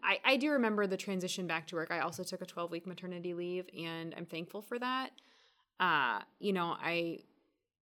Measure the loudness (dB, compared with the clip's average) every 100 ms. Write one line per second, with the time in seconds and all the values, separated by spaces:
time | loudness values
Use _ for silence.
0 | 2 4 6 4 6 4 4 4 2 0
1 | -2 -2 -2 -2 -2 -2 -2 -4 -2 0
2 | -2 -2 -6 -8 -8 -6 -4 -4 -6 -10
3 | -8 -6 -4 -4 -2 -4 -6 -8 -6 -6
4 | -8 -8 -8 -8 -8 -10 -8 -4 -2 -2
5 | -4 -10 _ _ _ _ _ _ 4 6
6 | 4 2 -4 _ 0 2 0 0 0 2
7 | 0 -4 -12 _ _ _ _ _